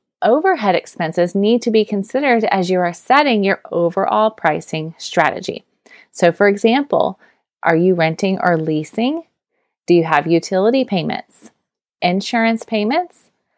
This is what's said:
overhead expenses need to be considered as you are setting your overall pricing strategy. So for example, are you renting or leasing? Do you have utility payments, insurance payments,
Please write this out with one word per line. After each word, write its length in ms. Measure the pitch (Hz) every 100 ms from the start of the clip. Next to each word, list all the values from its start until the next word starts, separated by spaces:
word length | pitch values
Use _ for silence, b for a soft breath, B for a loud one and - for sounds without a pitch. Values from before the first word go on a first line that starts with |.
| _ _
overhead 540 | - 269 381 320 208
expenses 600 | 170 - - 165 170 175
need 280 | 196 202 240
to 80 | 240
be 140 | 220
considered 600 | 208 208 196 262 285 233
as 260 | 220 196 180
you 100 | 185
are 120 | 175
setting 520 | 175 - 262 294 220
your 160 | 196 - -
overall 600 | 170 170 180 196 - -
pricing 640 | - 160 156 - 160 160 -
strategy. 680 | - - 156 - - - - _ b b b
So 220 | - 175
for 160 | 175 202
example, 720 | 202 226 254 285 - - 190 b b _ _
are 140 | 165 165
you 180 | 180
renting 440 | 175 160 165 196 190
or 160 | - 165
leasing? 680 | 160 156 156 - 247 330 - _ _ _ _ _ -
Do 80 |
you 100 | 175
have 220 | 160 151 160
utility 580 | 165 - 190 208 262
payments, 680 | 254 190 151 - - - 220 _ _ _ _ _
insurance 640 | 180 190 - 240 226 226
payments, 680 | - 220 208 311 359 - - _ _